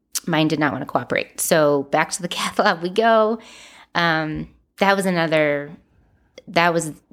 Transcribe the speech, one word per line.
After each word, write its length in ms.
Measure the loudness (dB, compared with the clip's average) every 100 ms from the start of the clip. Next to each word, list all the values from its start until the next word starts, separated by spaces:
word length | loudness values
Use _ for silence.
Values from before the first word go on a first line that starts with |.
| _ -12 -4
mine 220 | 0 0
did 100 | 0
not 120 | -2
wanna 140 | -2 -4
cooperate. 540 | -4 -2 -4 -4 -8
So 440 | 0 2 4 2 0
back 200 | -2 -2
to 100 | -4
the 60 | -10
<laughs> 100 | -8
cath 200 | -6 0
lab 240 | 0 0
we 60 | -2
go. 500 | 0 4 4 2 -2 -8 -20 -20 -20 -8
Um, 540 | -2 0 0 -2 -6 -10 -16 _ -2
that 180 | 2 2
was 100 | 2
another, 640 | 0 2 2 2 -2 -6 -16 _ _ _ _ _ -20 -4
that 240 | 0 2
was 200 | 2 -4 -10 _